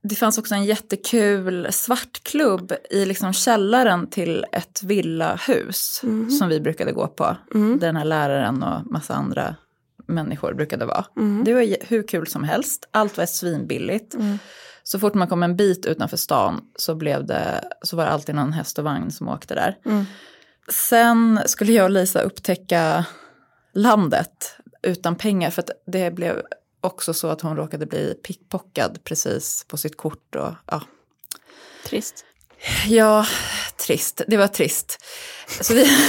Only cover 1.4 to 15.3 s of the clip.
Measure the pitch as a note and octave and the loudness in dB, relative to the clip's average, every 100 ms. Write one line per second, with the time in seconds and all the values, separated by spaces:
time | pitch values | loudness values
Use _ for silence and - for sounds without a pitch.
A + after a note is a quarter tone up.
1.4 | F#3 F3+ - - - B3 - - - D4 | 0 -2 -2 -4 -2 -2 -4 -14 -4 2
2.4 | D4 F#3 F3+ - - G3 G3 F#3+ F#3+ F#3+ | 2 2 -2 -8 -2 0 0 0 0 0
3.4 | - A3+ G3 A#3+ B3 F3 - - F3 E3 | 4 4 4 4 6 4 0 -4 -2 -2
4.4 | - - - - F#3+ G#3 E3 E3 D#3+ F3 | -2 -6 -6 -10 -2 0 0 -2 -2 -2
5.4 | - B3 - F#3+ - - B3+ A3 A3+ C#4+ | 0 0 0 -6 -6 -4 -2 -2 0 2
6.4 | F#3 D#3 D#3 E3 - - - - - F3+ | 2 2 0 -4 -4 -2 -4 -2 -2 -2
7.4 | - G#3+ G#3+ C4 E3+ D#3+ D3+ D#3 D3 C#3 | -4 0 2 2 0 0 0 0 2 0
8.4 | A2+ C3 - E2+ - - - C#3 C#3+ - | 0 0 -2 -4 -4 -8 -4 -4 -4 -4
9.4 | - - _ _ _ _ - E3 D3+ D3 | -4 -8 _ _ _ _ -6 -4 -4 -4
10.4 | - - D3+ - A#2 - - - G#3+ G#3 | -6 -4 -4 -4 -4 -4 -4 -2 -2 0
11.4 | A3+ B3 A#3 F#3+ - A3+ G#3 F3+ D#3+ - | 2 2 2 -2 -2 -4 -2 -6 -4 -4
12.4 | D3 F3+ - - - G#3+ G#3 G#3 F3 - | -2 -2 -4 -8 -4 0 0 -2 -4 -2
13.4 | F3+ D#3 D#3 B2 F2+ G3+ A3+ A#3+ G#3 G3+ | -4 -4 -4 -6 -4 -4 -6 -4 -2 -4
14.4 | - - - - - G3 G3+ G3+ F3+ | -8 -20 -20 -20 -8 0 2 2 2